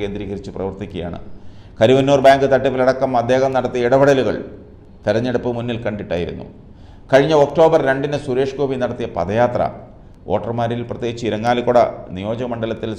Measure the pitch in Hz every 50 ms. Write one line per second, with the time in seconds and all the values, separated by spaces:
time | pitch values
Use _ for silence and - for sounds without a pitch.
0 | 104 101 98 101 104 95 101 98 - - 87 90 92 98 85 - 104 92 90 87
1 | 82 85 85 - - - - - - - - - - - - - 110 117 131 135
2 | 135 135 143 139 131 135 139 135 135 131 135 127 131 139 127 131 127 131 131 131
3 | 135 131 127 120 117 117 127 131 135 135 131 127 120 120 123 123 120 117 131 135
4 | 139 139 143 131 120 104 85 73 - - - - - - - - - - - -
5 | - 104 104 113 120 127 120 120 113 123 120 120 117 120 120 110 113 107 107 101
6 | 98 - 87 87 87 78 80 - - - - - - - - - - - - -
7 | - - 135 131 143 151 156 151 143 139 - 165 160 160 156 160 - 135 135 139
8 | 139 147 147 143 - - 123 123 135 135 - - 147 131 135 123 123 117 - -
9 | 117 - - - 87 87 101 113 120 120 120 98 82 - - - - - - -
10 | - - - - - - 90 104 101 110 117 120 117 117 120 120 120 117 107 104
11 | 123 117 117 117 117 107 101 104 110 120 120 123 - 123 120 120 110 - - -
12 | - - 85 90 98 104 117 120 127 120 120 113 113 113 110 113 123 113 107